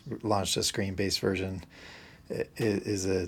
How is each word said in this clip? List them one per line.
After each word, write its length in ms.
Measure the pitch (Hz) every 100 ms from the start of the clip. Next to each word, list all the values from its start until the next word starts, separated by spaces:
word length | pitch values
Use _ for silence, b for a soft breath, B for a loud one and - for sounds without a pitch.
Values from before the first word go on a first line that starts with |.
| - 110
launched 320 | 107 101 92 -
a 80 |
screen-based 560 | - - 98 92 98 -
version 440 | 104 92 95 92 - B B B B B -
i-, 60 | -
i-, 120 | - -
is 480 | 113 101 - 101 92
a, 200 | 95